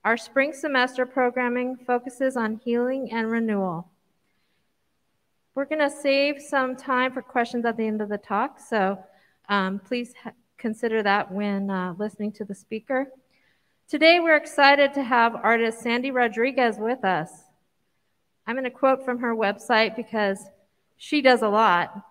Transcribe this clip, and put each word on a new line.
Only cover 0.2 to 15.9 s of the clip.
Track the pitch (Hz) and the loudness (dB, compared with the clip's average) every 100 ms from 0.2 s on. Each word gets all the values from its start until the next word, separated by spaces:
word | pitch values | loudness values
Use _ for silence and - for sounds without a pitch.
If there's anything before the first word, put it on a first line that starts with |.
| - 269 285 | -2 -2 -2
semester | 277 311 262 247 254 254 | -4 -2 0 0 -2 -2
programming | 269 247 247 247 247 247 262 | 0 0 0 -2 -2 -4 -6
focuses | - 247 247 - 262 254 | -4 -4 -4 -4 -2 0
on | 220 220 | -4 -4
healing | 240 240 247 269 240 | -2 -2 -2 -4 -6
and | 226 226 | -4 -2
renewal. | 226 226 208 190 165 175 _ _ _ _ _ _ _ _ _ _ _ _ _ _ _ _ - | -2 0 0 -2 -4 -10 _ _ _ _ _ _ _ _ _ _ _ _ _ _ _ _ -8
We're | 277 | -4
gonna | 311 285 | 0 -2
save | 285 277 277 285 285 | 0 0 2 2 -2
some | - 277 254 254 | -4 -2 -2 -6
time | - 254 254 | -2 0 0
for | 254 | -4
questions | - 247 233 240 233 | -4 -2 -2 -2 -4
at | 226 | -2
the | 220 | -4
end | 214 | -4
of | 208 | -4
the | 208 | -6
talk, | - 208 277 - | -4 -2 -2 -8
so, | - 220 190 196 - _ _ _ - | -4 0 0 -2 -10 _ _ _ -2
um, | 202 190 196 | -2 0 -6
please | - 247 240 - | -6 -8 -8 -14
ha-, | - - _ _ | -18 -18 _ _
consider | 226 214 233 220 | -8 -4 -2 0
that | 208 202 - | 2 2 0
when, | 190 208 196 196 | -4 -2 -2 -2
uh, | 190 180 175 | -4 -6 -6
listening | 214 - 208 | -8 -6 -10
to | 208 202 | -8 -12
the | 196 | -12
speaker. | _ 220 - 262 269 - _ _ _ _ _ _ _ | _ -12 -4 -4 -4 -12 _ _ _ _ _ _ _
Today, | 294 320 349 | 4 6 6
we're | 330 302 | 4 2
excited | 302 - 277 285 277 | 2 4 6 6 4
to | 285 | 0
have | 247 247 233 220 | 0 2 2 2
artist | 214 226 226 226 | 0 2 0 -2
Sandy | 240 | -2